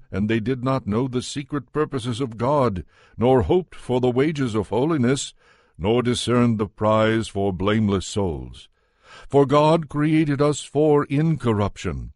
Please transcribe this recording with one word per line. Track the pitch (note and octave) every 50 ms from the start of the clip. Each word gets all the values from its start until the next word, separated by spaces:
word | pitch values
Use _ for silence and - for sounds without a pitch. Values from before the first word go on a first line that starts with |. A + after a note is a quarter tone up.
| - -
and | - F#2+ G#2 G#2+
they | A2+ A#2
did | G#2 A#2+ C3+ B2 A#2+
not | C3 C3+ C3 -
know | G2+ G#2 A#2 C3+
the | C3 B2 B2+
secret | A#2 - - C#3+ - - D3 C#3+ - _
purposes | - D3 D3+ - - A2+ G#2 B2+ A#2 G#2+
of | C#3 A#2 A2
God, | G#2+ A#2+ C3 D3+ D3 B2+ A#2 G2 F2+ - - _ _ _ _ -
nor | - A2 B2+ C3 C3 -
hoped | - E3 F#3 E3+ - -
for | - - - B2 B2+
the | B2 B2+
wages | A#2 B2+ C#3+ D#3+ D#3+ C#3+ C3+ A#2+ G2+
of | A2 F#2 -
holiness, | G2+ A#2 C3 E3 E3+ C#3+ A#2 B2 C#3+ C3 - - - _ _ _ _ _ _ _ _
nor | - D#2 G#2 A#2 B2
discerned | A2+ B2 A#2+ - - A2+ A#2+ B2 A#2+ A#2+ A2+
the | G#2 G#2+
prize | F#2 - - G#2+ G#2+ G#2+ A2 A2 A2 A2 A2+ G#2+
for | - - G2 G2 G2+ F#2
blameless | D#2+ F#2 G#2 G#2+ A2+ A2 G2+ G2 F#2 -
souls. | - - G#2+ G2 F2+ D2+ C2 B1+ B1 A#1+ - - _ _ _ _ _ _ _ _ - - - -
For | - - C#3+ C#3+
God | B2+ C#3+ D3 D3+ D#3 D#3+ E3+ D#3
created | - - D3 D3 D#3 D#3 D#3 D#3+ D3 C#3+ C3
us | D3 D3 D3 -
for | - - - C#3+ D3+ D#3 D3 C#3+ C#3+
incorruption | - C#3+ C#3+ D#3+ E3 D#3+ - - A#2+ A2 G2+ G#2 F#2+ - - - F#2+ D2 B1+ A#1 A#1 -